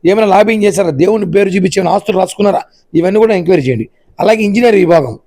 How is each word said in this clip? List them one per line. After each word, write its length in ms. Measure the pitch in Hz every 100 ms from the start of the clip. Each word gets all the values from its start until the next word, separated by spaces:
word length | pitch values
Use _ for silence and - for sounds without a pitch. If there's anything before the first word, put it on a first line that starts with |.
| 170
ఏమైనా 220 | 208 214
లాబింగ్ 340 | 190 214 220
చేశారా, 280 | 208 170 185
దేవుని 400 | 135 175 214 190
పేరు 180 | 180 202
చూపించి 240 | 190 185 196
ఏమైనా 120 | 180
ఆస్తులు 280 | 190 - 190
రాసుకున్నారా, 440 | 185 - 202 165 - _ _
ఇవన్నీ 260 | 165 175 208
కూడా 140 | 220
ఎంక్వైరీ 280 | 202 170 180
చేయండి. 260 | 127 120 113 _ _ -
అలాగే 220 | 190 220
ఇంజనీర్ 300 | 208 202 240
విభాగం 380 | 202 170 165 131 110